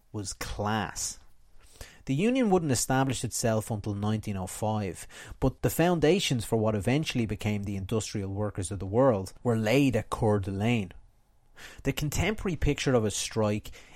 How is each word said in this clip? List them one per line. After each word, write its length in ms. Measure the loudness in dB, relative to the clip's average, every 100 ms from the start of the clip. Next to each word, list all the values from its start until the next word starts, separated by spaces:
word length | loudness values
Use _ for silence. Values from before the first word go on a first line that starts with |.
| _
was 220 | -10 -8
class. 840 | -8 -8 -4 -2 -2 -4 -6 -8 -10 -18 -20 -20 -20 -20 -20 -20 -12 -4
The 100 | 0
union 340 | 2 2 4
wouldn't 220 | 4 2
establish 540 | 0 2 2 2 0 -4
itself 440 | -2 0 0 -2
until 240 | -4 -4
nineteen 440 | -4 -2 -2 -4 -6
oh 100 | -6
five, 580 | -4 -2 -2 -4 -8 -12 -16 -16 -2
but 200 | -2 0
the 80 | 0
foundations 760 | 2 2 4 4 4 2 -2 0
for 100 | 2
what 180 | 2
eventually 520 | 2 2 0 0 -2 -2
became 380 | -2 -2 -2
the 120 | -2 -6
Industrial 540 | -2 -2 -2 -4 -4
Workers 420 | -4 -4 -4 -6
of 80 | -6
the 60 | 0
World 480 | 4 4 4 -2 -4
were 140 | 0 2
laid 400 | 4 4 4 2
at 120 | -2
Coeur 300 | 0 2 2
d'Alene. 540 | 0 -2 0 0 -2 -10 -20 _ _ _ _ -20 -20 -8
The 80 | -4
contemporary 640 | -2 -2 0 0 0 -4 0
picture 380 | 2 2 2
of 100 | 4
a 80 | 2
strike 600 | -2 -4 0 0 0 -4 -14 -20